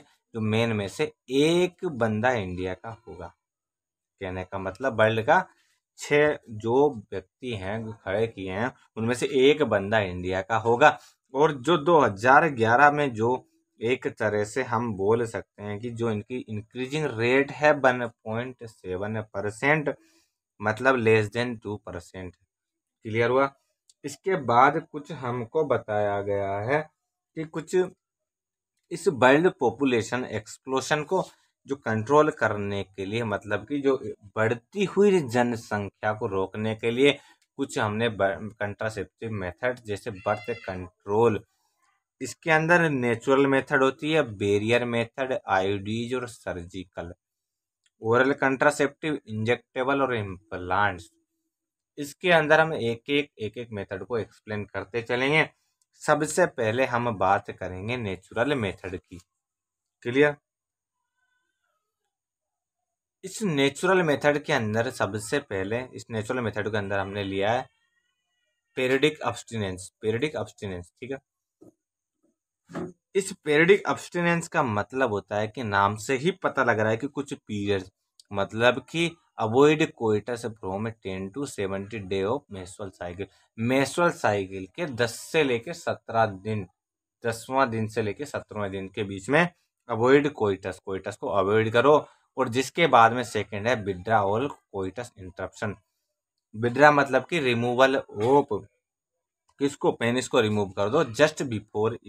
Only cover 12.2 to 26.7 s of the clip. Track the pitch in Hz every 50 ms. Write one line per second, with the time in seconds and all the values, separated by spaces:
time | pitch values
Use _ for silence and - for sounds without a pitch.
12.2 | 107 127 131 147 165 160 143 117 110 110 120 123 143 147 143 147 147 139 117 107
13.2 | 110 120 127 127 - _ _ _ _ _ _ - 117 113 127 131 - 143 107 -
14.2 | 117 107 101 104 104 104 - 135 127 117 117 113 120 120 107 92 95 101 113 117
15.2 | 120 110 - 95 87 _ _ - 104 104 104 104 117 123 117 110 113 117 110 104
16.2 | 101 - 127 127 - - 110 107 104 - - 123 127 127 139 156 151 139 113 110
17.2 | 113 120 127 135 139 139 143 131 147 151 151 139 127 131 123 123 120 117 - _
18.2 | - 113 110 113 123 131 127 - 117 113 - _ - 92 92 90 101 104 110 110
19.2 | 107 - - 98 98 104 101 - - 139 151 160 143 139 - - _ _ _ _
20.2 | _ _ _ _ _ _ _ - 104 107 107 - 123 131 135 127 110 110 110 110
21.2 | 107 104 - 117 120 123 120 110 - 101 104 104 - - 87 87 - - - 95
22.2 | 92 90 - _ _ _ _ _ _ _ _ _ _ _ _ _ - 113 104 113
23.2 | 117 117 123 131 139 135 - _ _ _ _ _ _ _ _ _ - 147 - -
24.2 | - 190 190 170 135 117 117 120 131 143 147 160 151 - - 151 147 - 170 135
25.2 | 131 123 120 127 117 107 - 160 156 139 127 110 - - 107 104 104 104 101 101
26.2 | 98 101 101 101 98 98 101 101 104 117